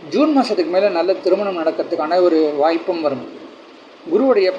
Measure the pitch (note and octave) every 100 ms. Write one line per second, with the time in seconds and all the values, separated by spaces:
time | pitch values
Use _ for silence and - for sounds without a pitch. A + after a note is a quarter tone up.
0 | C#3+ F#3 D#4 C#4 A#3 F#3 D#3+ F3+ G3+ F3
1 | F3 F3+ F#3 F#3+ G3+ F3 D#3+ D#3 D#3+ E3
2 | D#3 F3+ F3+ D#3+ D3+ D3 D#3 E3 F3 E3+
3 | D3+ B2+ A#2+ - - - - - - -
4 | - F#3 C4+ G#3+ F#3